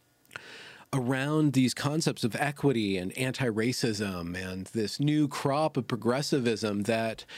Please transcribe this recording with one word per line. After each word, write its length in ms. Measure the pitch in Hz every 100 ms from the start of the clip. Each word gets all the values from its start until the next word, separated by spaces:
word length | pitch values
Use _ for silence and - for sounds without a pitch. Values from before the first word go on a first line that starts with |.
| _ _ _ - - - - - -
around 600 | 139 120 131 139 156 151
these 200 | 131 127
concepts 480 | - 143 151 156 123
of 140 | 120 107
equity 600 | 143 - 143 117 104 95
and 200 | 92 -
anti-racism 1160 | 131 123 131 107 113 123 123 104 104 90 85 90
and 300 | 92 92 95
this 340 | 113 101 -
new 260 | 143 151 147
crop 500 | - 143 139 156 143
of 120 | 117
progressivism 960 | 117 110 127 143 147 120 107 107 104
that, 400 | 104 113 113 110 -